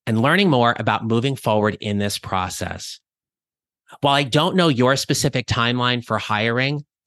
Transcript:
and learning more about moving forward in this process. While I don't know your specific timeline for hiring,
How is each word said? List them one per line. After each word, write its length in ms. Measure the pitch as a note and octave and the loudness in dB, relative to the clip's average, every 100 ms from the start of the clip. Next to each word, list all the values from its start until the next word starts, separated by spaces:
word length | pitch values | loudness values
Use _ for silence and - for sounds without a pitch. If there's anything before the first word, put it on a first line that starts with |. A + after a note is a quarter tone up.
| - | -4
and 140 | A2 | 0
learning 280 | C3+ F3+ G3 | 2 2 2
more 240 | B2+ A#2 - | 4 2 0
about 240 | A2+ G#2+ | 0 0
moving 320 | A2+ A2+ C#3 C3 | 0 0 0 -2
forward 400 | A#2+ G#2+ G#2 - | 0 0 0 -2
in 160 | G#2+ G2+ | -4 -2
this 200 | G2+ - | -2 -6
process. 840 | - F#2 F#2 - F2+ F2+ - - _ _ _ _ _ _ _ _ _ - | -4 -4 -4 -6 -8 -10 -12 -16 _ _ _ _ _ _ _ _ _ -4
While 160 | C#3+ C#3 | 0 2
I 80 | |
don't 320 | C#3 D3 F3 F#3 | 2 2 2 2
know 140 | E3+ | 2
your 260 | B2 B2 C3+ | 4 2 2
specific 520 | - C#3 C#3 B2+ A#2 | 0 0 0 -2 -4
timeline 560 | B2 A#2 B2 B2 B2 | -2 0 0 0 -2
for 140 | A#2 G#2+ | -2 -4
hiring, 680 | - G#2+ A2+ A#2+ C3+ D3 - _ | -2 -2 0 0 -2 -4 -8 _